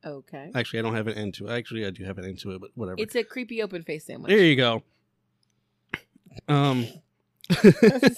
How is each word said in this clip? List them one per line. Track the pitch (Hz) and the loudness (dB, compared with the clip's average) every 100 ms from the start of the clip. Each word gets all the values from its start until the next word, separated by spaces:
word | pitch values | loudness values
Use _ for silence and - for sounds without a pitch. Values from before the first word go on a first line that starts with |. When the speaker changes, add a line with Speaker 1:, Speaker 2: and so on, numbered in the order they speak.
Speaker 1:
Okay. | 160 139 - 147 139 | -16 -16 -16 -18 -10
Speaker 2:
Actually, | 131 113 113 | -6 -6 -4
I | |
don't | 113 | -4
have | 113 110 | -4 -6
an | 107 | -6
end | 104 | -10
to | - 101 | -10 -10
it. | |
Actually, | 120 113 113 101 | -10 -10 -10 -10
I | |
do | 92 | -10
have | 95 95 | -12 -12
an | 92 | -12
end | 92 | -14
to | 104 | -14
it, | 95 | -14
but | 98 | -14
whatever. | - 98 92 | -12 -10 -8
Speaker 1:
It's | 214 | -6
a | 240 | -6
creepy | 220 262 233 226 | -6 -10 -10 -8
open | 208 180 | -8 -10
face | 165 151 | -12 -12
sandwich. | - - - | -12 -8 2
Speaker 2:
There | 208 | 4
you | 170 | 6
go. | 131 123 113 - _ _ _ _ _ _ _ _ _ _ - _ _ - - - | 4 2 -2 -8 _ _ _ _ _ _ _ _ _ _ -16 _ _ -20 -10 -2
Um, | 143 143 127 117 - _ _ | 0 2 0 -4 -10 _ _
<laughs> | _ _ - | _ _ -4
Speaker 1:
That's | 180 208 - | 6 8 8
the | 214 262 269 | 6 6 2